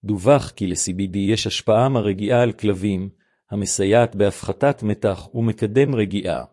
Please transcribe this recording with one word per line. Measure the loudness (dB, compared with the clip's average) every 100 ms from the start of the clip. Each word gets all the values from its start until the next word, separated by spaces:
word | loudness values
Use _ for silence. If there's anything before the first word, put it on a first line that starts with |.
דווח | -4 -2 4 4 2
כי | -6 -6
ל-C | -4 -4 -4
B | -4
D | -2
יש | 0 0 -2
השפעה | -4 2 2 4
מרגיעה | 2 0 -2 0 2
על | 2
כלבים, | 0 -2 0 0 -2 -4 -12 _ _ _
המסייעת | -6 -4 0 4 4 4 2
בהפחתת | 0 0 -8 -2 0 0
מתח | -4 -2 -2 -4 -8
ומקדם | -4 -2 -2 -2 2 2 2
רגיעה. | -2 -2 -4 -6 -8